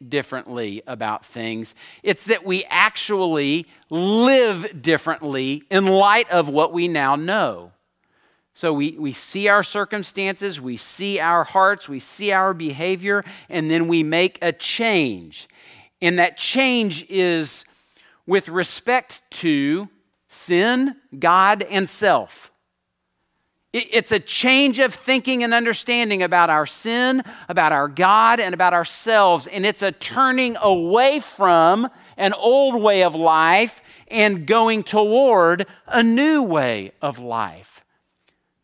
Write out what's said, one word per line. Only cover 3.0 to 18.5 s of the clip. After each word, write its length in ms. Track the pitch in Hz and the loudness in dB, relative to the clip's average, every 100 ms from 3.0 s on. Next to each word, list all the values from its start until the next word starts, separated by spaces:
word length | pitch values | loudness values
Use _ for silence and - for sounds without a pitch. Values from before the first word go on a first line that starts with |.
| - 202 185 156 143 156 160 _ - | -6 -2 0 0 0 -2 -4 _ -10
live 920 | 160 185 220 247 269 233 185 190 156 | -4 0 2 4 4 2 -2 -8 -8
differently 800 | 127 156 160 156 151 135 131 143 - | 0 0 0 -6 -4 -4 -4 -6 0
in 160 | 190 196 | 2 4
light 440 | 190 202 220 233 | 4 4 4 2
of 180 | 175 147 | 0 0
what 240 | 143 160 | 2 0
we 140 | 170 175 | 0 -2
now 300 | 160 135 143 | 0 0 0
know. 560 | 160 208 156 90 87 _ _ _ _ _ _ _ _ | -2 -2 -2 -4 -14 _ _ _ _ _ _ _ _
So 180 | - 170 | -8 -4
we, 260 | 147 147 156 | -2 -4 -4
we 140 | 147 | -10
see 340 | 127 - 196 202 | -10 -10 -4 2
our 160 | 208 | 2
circumstances, 1000 | 185 208 196 214 - - 196 185 202 156 | 0 -6 -6 -8 -8 -6 -6 -4 -8 -8
we 160 | 127 117 | -10 -12
see 440 | - - 202 190 | -12 -10 -6 -2
our 240 | 160 170 | 0 0
hearts, 440 | 156 190 190 202 - | 0 2 2 0 -8
we 120 | 135 | -14
see 320 | - - 202 | -12 -8 -2
our 200 | 190 190 | 0 0
behavior, 720 | 175 160 139 175 185 196 202 185 - - | -2 -6 -6 -4 -4 -2 -4 -4 -16 -10
and 220 | 175 156 | -6 0
then 160 | 165 165 | 0 2
we 160 | 170 | 0
make 360 | 156 165 190 - | 0 0 0 -2
a 100 | 170 | -6
change. 960 | 165 - - 226 196 139 95 82 - - _ - - _ - | -4 -6 -4 0 0 0 -4 -14 -20 -20 _ -20 -20 _ -4
And 160 | 170 175 | -2 2
that 180 | 175 - | 0 0
change 680 | - 254 269 247 208 156 - | -6 0 0 0 -2 -6 -6
is 560 | 190 180 165 151 - - _ _ _ _ _ - | -2 0 0 -4 -10 -16 _ _ _ _ _ -2
with 220 | 190 | -2
respect 760 | - | -2